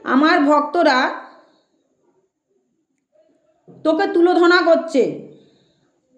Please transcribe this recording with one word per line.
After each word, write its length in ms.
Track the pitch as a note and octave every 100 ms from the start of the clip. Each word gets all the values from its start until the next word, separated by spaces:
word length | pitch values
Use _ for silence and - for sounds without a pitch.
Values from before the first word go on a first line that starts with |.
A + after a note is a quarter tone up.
আমার 340 | - C4 D#4 F4 C#4+
ভক্তরা 520 | D4 D4 F4 D#4 B3+ D4 - - - _ _ _ _ _ _ F4 F#4+ F#4+ _ _ G4 _ E4 D4+ _ _ _ _ _ _ _ _ -
তোকে 220 | D#4 D#4+ G4
তুলোধনা 520 | E4+ F4 F4 E4+ F4+
করছে, 420 | E4 E4 - C4+ F3 - - - _ _ _ _ _ _ _